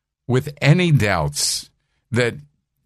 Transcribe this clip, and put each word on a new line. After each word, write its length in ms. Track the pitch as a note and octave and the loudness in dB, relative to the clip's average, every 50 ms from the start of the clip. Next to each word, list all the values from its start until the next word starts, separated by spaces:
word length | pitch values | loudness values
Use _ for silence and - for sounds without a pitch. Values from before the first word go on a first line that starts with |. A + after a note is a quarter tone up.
| _ _ _ _ _ - | _ _ _ _ _ -2
with 280 | A#2+ C3 - - - - | -2 -2 -2 -4 -6 -2
any 300 | - C#3 D#3+ F3+ F3+ F3 | 2 2 4 4 4 2
doubts 800 | D3+ A#2+ G#2+ G#2 G2 E2+ D#2 D2 D3 - - - - - - - _ _ _ _ _ _ _ _ | 2 2 2 2 0 0 -2 -2 -4 -4 -4 -4 -4 -6 -8 -14 _ _ _ _ _ _ _ _
that 240 | A#2 A2+ B2 A#2 A2+ - - - _ _ _ _ _ _ _ | -2 -2 -2 -2 -4 -6 -14 -20 _ _ _ _ _ _ _